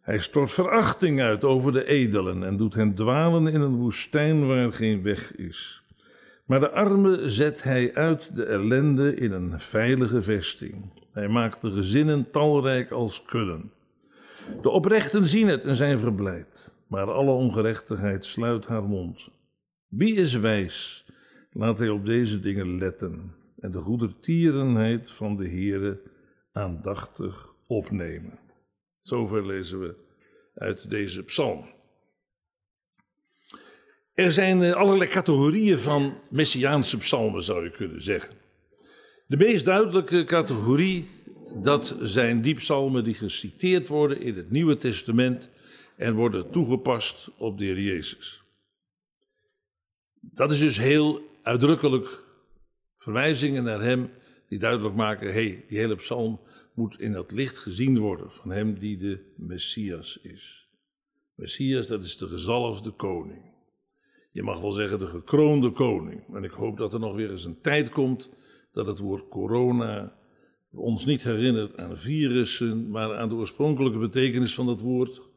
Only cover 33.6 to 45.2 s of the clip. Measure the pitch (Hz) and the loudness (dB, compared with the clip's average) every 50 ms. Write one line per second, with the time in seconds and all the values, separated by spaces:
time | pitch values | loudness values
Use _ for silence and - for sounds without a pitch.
33.6 | - - - _ _ _ _ _ _ _ _ - 185 180 160 175 196 190 190 185 | -20 -20 -20 _ _ _ _ _ _ _ _ 2 4 4 6 6 4 6 6 6
34.6 | 180 175 175 - 196 196 196 196 185 - - 190 175 - 156 135 139 147 156 208 | 6 6 6 6 6 6 6 6 4 2 2 0 2 4 4 6 6 6 4 4
35.6 | 220 208 185 135 107 147 147 147 139 139 127 - - - - 131 156 - - 127 | 6 4 4 4 4 2 2 2 2 0 -2 -8 -14 -6 0 0 2 2 2 2
36.6 | 127 135 147 147 127 - - 110 - - - 131 113 110 98 98 87 95 101 87 | 2 2 4 2 2 2 0 -2 0 0 0 2 2 0 0 -2 -4 -2 -2 -2
37.6 | 85 87 85 - 107 87 80 80 73 95 101 85 - - - - _ _ _ _ | -2 -6 -6 -8 -8 -8 -8 -8 -4 -2 -2 -2 -4 -8 -20 -20 _ _ _ _
38.6 | _ _ _ _ - - - - - - _ _ _ _ 131 139 185 226 233 185 | _ _ _ _ -20 -20 -20 -20 -20 -20 _ _ _ _ 4 6 6 6 6 4
39.6 | 123 185 185 196 220 196 170 190 170 - 170 175 165 - 139 170 156 - 135 110 | 4 4 4 4 4 4 2 0 0 2 2 2 2 4 2 2 2 2 -2 -2
40.6 | 107 113 131 143 175 190 185 175 156 - - - - - - - - - - - | 2 4 4 4 4 2 0 -2 -6 -10 -16 -20 -20 -20 -20 -20 -20 -16 -12 -2
41.6 | 98 143 143 143 139 - 135 - 123 110 95 123 123 117 117 117 113 139 156 123 | 2 4 4 4 2 -2 -8 -6 -6 -2 2 2 2 4 2 2 2 0 0 0
42.6 | - - 151 139 139 139 135 127 113 113 110 - 110 98 - - - 104 - - | 0 0 0 2 2 2 0 0 0 -2 -4 -4 -6 -6 -6 -6 -8 -10 -10 -2
43.6 | - 185 185 180 127 - 143 151 147 147 139 - - 123 107 92 85 82 107 143 | 0 2 2 2 0 0 0 2 2 2 2 -2 -4 -6 -6 -6 -6 -2 0 2
44.6 | 170 160 147 147 - 127 107 - - - 113 117 | 4 4 2 2 2 -2 -2 -2 -4 0 2 4